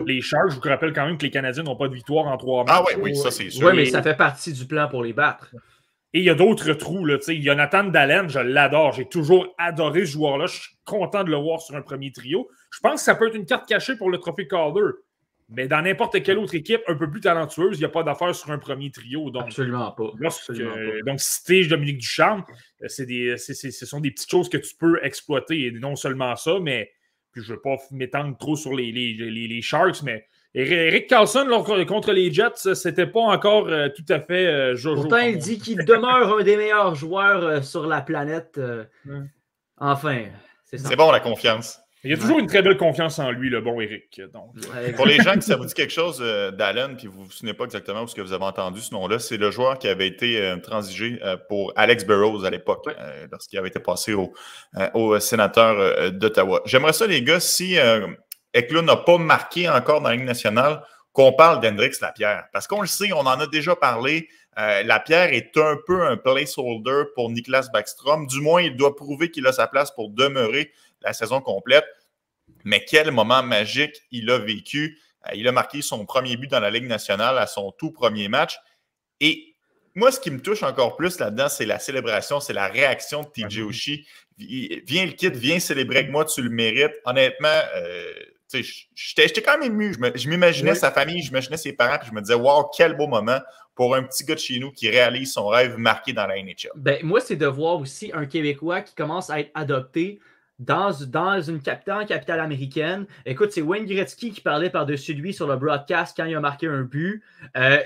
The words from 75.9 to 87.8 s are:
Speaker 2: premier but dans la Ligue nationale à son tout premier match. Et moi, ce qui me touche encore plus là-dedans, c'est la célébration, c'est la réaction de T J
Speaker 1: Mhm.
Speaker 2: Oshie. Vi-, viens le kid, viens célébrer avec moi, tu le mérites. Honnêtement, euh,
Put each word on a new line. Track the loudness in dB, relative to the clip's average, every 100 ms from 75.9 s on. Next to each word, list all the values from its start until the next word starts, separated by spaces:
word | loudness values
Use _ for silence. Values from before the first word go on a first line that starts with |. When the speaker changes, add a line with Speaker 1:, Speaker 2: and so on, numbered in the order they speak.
| -8 -4
Speaker 2:
premier | -4 -2 -6
but | -2
dans | 0
la | 0
Ligue | -2 -4
nationale | -6 -2 0 0 0
à | -2
son | -4 -10
tout | -8 -10
premier | -2 -2 0 -2
match. | 0 0 -4 _ _ _ _ _ 0
Et | 0 0 -8 _ _ _ _ 2
moi, | 2
ce | 2
qui | -4
me | -6
touche | -4 -2
encore | -2 0 0 0
plus | -4 -2
là-dedans, | -4 -2 -2
c'est | -2 -2
la | -4
célébration, | -4 -6 -2 -2 -2 -6
c'est | -4
la | -4 -2
réaction | 2 0 0 -6 -10
de | -10
T | -10 -8
J | -6
Speaker 1:
Mhm. | -8
Speaker 2:
Oshie. | -8 -8 -10 -12 -20 _ -20
Vi-, | -14 -12 -10 -12 -4
viens | -2 -2
le |
kid, | -2 -4 -2
viens | -2 -2
célébrer | -2 -4 0 0
avec | 0
moi, | -2 -2
tu | -2
le | -4
mérites. | -2 0 2 0 -2 -2
Honnêtement, | 2 2 2 0 2 0
euh, | -4